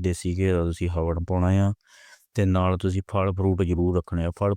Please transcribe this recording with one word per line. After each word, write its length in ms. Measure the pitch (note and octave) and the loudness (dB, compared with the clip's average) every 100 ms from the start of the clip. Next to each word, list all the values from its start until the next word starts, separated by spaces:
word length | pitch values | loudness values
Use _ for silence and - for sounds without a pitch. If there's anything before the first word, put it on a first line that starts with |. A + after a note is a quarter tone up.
ਦੇਸੀ 340 | F2+ F2 F#2 F2 | -2 -2 -4 0
ਘੇ 140 | F#2+ | 2
ਦਾ 120 | F2+ | 2
ਤੁਸੀਂ 260 | E2+ E2 F2 | 0 -2 -2
ਹਵਨ 340 | E2 E2 E2 | -2 -2 -2
ਪਾਉਣਾ 240 | E2+ F#2 F2+ G2 | -2 0 2 4
ਆ, 140 | G2 G#2 _ - - - _ - | 2 -2 _ -20 -20 -20 _ -2
ਤੇ 100 | F#2+ | 2
ਨਾਲ 320 | F#2 F#2 F#2 | 2 2 0
ਤੁਸੀਂ 240 | F#2+ F#2+ - | 0 -2 -2
ਫਲ 200 | G2+ F#2+ | -2 0
ਫਰੂਟ 280 | F#2+ F#2+ F#2 | 0 0 2
ਜ਼ਰੂਰ 340 | F2 E2+ F2+ F2+ | 0 0 0 0
ਰੱਖਣੇ 280 | - E2+ E2+ | -2 -2 -4
ਆ। 60 | - | -2
ਫਲ 140 | G2+ | -2